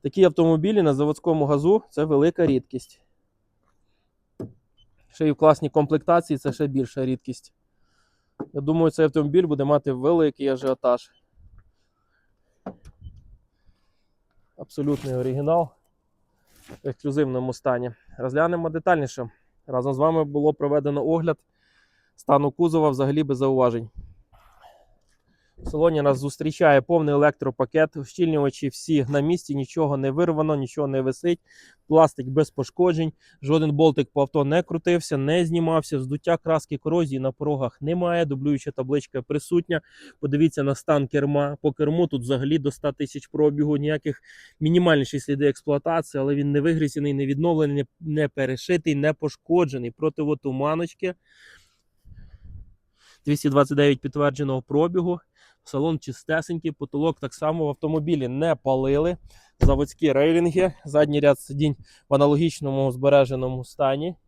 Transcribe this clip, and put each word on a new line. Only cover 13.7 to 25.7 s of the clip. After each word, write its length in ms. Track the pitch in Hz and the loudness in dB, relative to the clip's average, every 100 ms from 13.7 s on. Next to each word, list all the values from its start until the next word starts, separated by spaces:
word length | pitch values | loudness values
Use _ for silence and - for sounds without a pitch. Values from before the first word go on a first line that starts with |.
| _ _ _ _ _ _ _ _ - | _ _ _ _ _ _ _ _ -20
Абсолютний 580 | - - 143 143 139 | -14 -8 -4 -4 -4
оригінал 540 | 127 131 131 143 170 156 _ _ _ _ _ _ _ _ _ - - | -4 -4 -2 0 0 -2 _ _ _ _ _ _ _ _ _ -20 -12
в 40 | 143 | -12
ексклюзивному 640 | 123 143 139 139 127 127 | -8 -4 -2 -2 -2 -6
стані. 400 | 123 139 123 123 110 _ - | -6 -4 -4 -4 -12 _ -8
Розглянемо 520 | 127 139 165 175 165 | -4 0 0 -2 -4
детальніше. 600 | 160 185 165 135 - 117 _ _ _ - | -4 0 0 -2 -8 -12 _ _ _ -6
Разом 280 | 131 131 | -4 -2
з 40 | 131 | 0
вами 260 | 156 165 | 0 2
було 300 | 151 143 147 | -2 0 0
проведено 520 | 143 143 147 143 143 139 | 0 -2 0 0 -2 0
огляд 320 | 165 160 151 _ _ _ _ _ _ _ _ | 0 -2 -4 _ _ _ _ _ _ _ _
стану 340 | - 143 143 | 0 2 2
кузова 400 | - 170 160 151 | 0 0 2 2
взагалі 320 | 131 139 147 | 2 0 0
без 160 | 143 127 | -2 -2
зауважень. 520 | 135 131 123 117 113 - - - _ _ _ _ - _ _ _ _ _ _ _ _ _ | 0 2 2 0 -8 -16 -20 -20 _ _ _ _ -20 _ _ _ _ _ _ _ _ _
В 100 | |
салоні 340 | - | -8